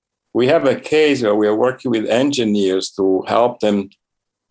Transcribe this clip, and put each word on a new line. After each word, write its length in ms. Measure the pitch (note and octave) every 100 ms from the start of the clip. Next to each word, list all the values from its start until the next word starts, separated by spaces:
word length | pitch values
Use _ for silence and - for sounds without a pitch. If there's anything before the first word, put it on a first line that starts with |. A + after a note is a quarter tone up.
| _ _ _
we 140 | A#2 B2
have 180 | D#3+ C#3
a 140 | A#2+
case 440 | - D#3 D3+ C3+
where 120 | A2 G#2
we 120 | G#2
are 80 | G#2+
working 360 | B2 B2+ C3
with 140 | A2+ G2+
engineers 800 | A2+ C#3+ C#3 A2 G#2 F#2+ F#2+ -
to 320 | - F#2+ F#2 -
help 320 | A2 B2 B2
them 280 | G#2+ G#2 G2 _ _ _ _ _ _